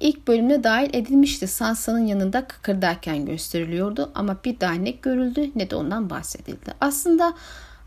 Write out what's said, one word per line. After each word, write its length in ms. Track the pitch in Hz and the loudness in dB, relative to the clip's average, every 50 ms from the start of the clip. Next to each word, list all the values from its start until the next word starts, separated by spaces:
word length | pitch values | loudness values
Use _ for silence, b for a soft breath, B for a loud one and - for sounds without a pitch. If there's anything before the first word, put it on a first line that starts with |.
ilk 280 | - 302 302 - - - | 2 2 2 2 2 2
bölümde 360 | 233 226 233 247 294 285 233 | 4 4 4 4 4 4 4
dahil 300 | 226 220 240 277 285 - | 2 2 2 2 0 0
edilmişti. 520 | 247 220 247 269 277 277 277 - - - | -2 -2 4 6 6 6 6 4 -2 -4
Sansa'nın 600 | 190 - - 233 220 226 - - - 226 233 226 | -6 -4 -2 -2 -2 -2 -2 -2 0 0 2 2
yanında 400 | 214 202 196 190 190 196 254 262 | 2 2 2 0 0 0 -2 -2
kıkırdarken 800 | - - - - - 196 190 185 175 170 175 - 170 156 147 143 | -4 -10 -8 -4 -2 0 2 2 0 0 0 -4 -4 -4 -2 -2
gösteriliyordu 840 | 139 156 160 - - - 170 165 160 170 175 190 208 214 254 285 285 - | -4 -4 -6 -6 -4 -4 -4 -2 -2 -2 -2 -2 -2 -2 -4 -4 -4 -4
ama 220 | - 202 202 190 - - | -4 -2 -2 -2 -2 -4
bir 160 | 247 240 - | -6 -2 -2
daha 120 | 185 180 170 | -2 -2 0
ne 180 | 175 190 226 | 0 -2 -4
görüldü 600 | 247 - - 262 262 254 254 247 247 294 294 285 285 | -4 -4 -2 -2 0 0 0 0 0 -2 -2 -2 -2
ne 140 | 233 190 190 | -4 -4 -4
de 60 | - | -4
ondan 340 | - 147 139 196 226 214 175 | -4 -4 -2 -2 -2 -4 -4
bahsedildi. 640 | 160 131 - - - - - - - - - - - - | -4 -6 -8 -10 -12 -12 -12 -12 -12 -12 -12 -14 -4 -2
Aslında 540 | 269 285 277 - - 349 330 330 339 339 330 B B B B B B B B B B | 0 0 0 0 2 4 4 4 4 2 2 B B B B B B B B B B